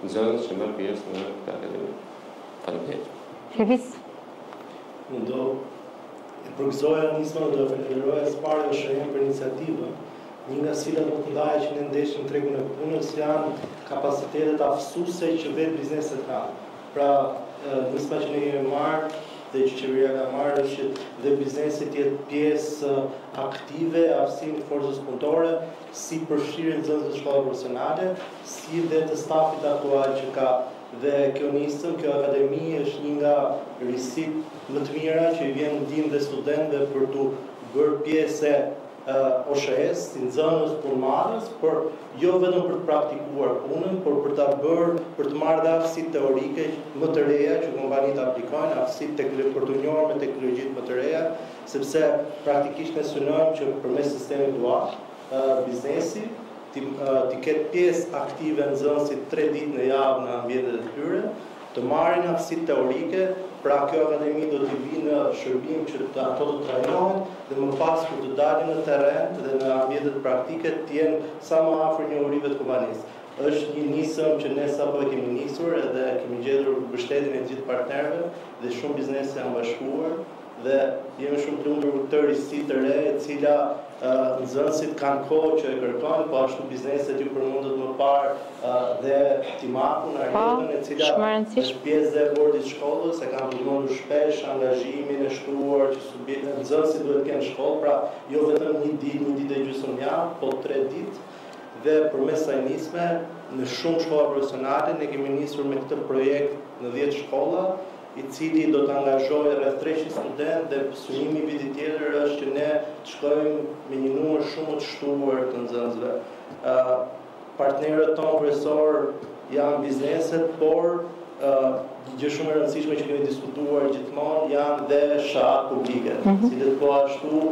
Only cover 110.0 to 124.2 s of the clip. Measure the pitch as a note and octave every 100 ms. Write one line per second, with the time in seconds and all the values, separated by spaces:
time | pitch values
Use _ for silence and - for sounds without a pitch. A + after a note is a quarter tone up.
110 | D#3 - - C3+ D3+ E3 - C#3 C#3 -
111 | - C3+ D3+ D#3 D3+ C#3+ C3+ C3+ D#3 D3+
112 | D3 D3 D3 C#3+ C3+ C#3 D3+ D3+ - -
113 | - - D3 D3 D3+ D3 C#3+ - C3+ C3+
114 | C3+ C#3 D#3 D3+ D3 D#3+ D#3 D3 - -
115 | C#3+ C#3+ C#3 C3 B2+ A#2+ A#2 A#2+ A#2+ A#2
116 | B2 - - - - - - B2+ B2+ B2+
117 | B2+ - - - - - C#3 C#3 D3+ D#3
118 | D#3+ D#3 D#3 D#3 D3 D3 D3 D3+ D3+ C#3+
119 | - - - - - C3+ D3 C#3+ C3+ C3+
120 | D3 E3 E3 E3 E3 - D#3 D#3+ E3+ F3
121 | E3+ - - - C#3 C3+ C3 B2+ - -
122 | C3 B2+ D3 C#3+ D#3 D3+ D3 D#3 D3+ C#3+
123 | C3+ C#3+ C#3+ C3 C3 C3+ C#3+ C#3+ C#3 -
124 | - D3